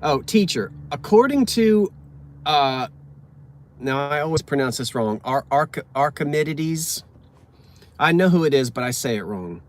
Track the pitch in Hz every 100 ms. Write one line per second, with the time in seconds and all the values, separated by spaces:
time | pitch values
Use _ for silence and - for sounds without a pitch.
0 | 156 139 135 220 190 - 98 - - 147
1 | 143 214 262 285 247 - 226 214 202 -
2 | - - - - - 151 139 131 127 -
3 | - - - - - - - - 131 135
4 | 143 147 151 160 143 143 131 117 123 127
5 | 110 107 - 135 - 139 156 - - 135
6 | 147 143 147 151 156 151 160 160 160 -
7 | - - _ _ _ _ - - - -
8 | 151 170 185 175 160 139 127 117 123 123
9 | 139 110 92 101 90 85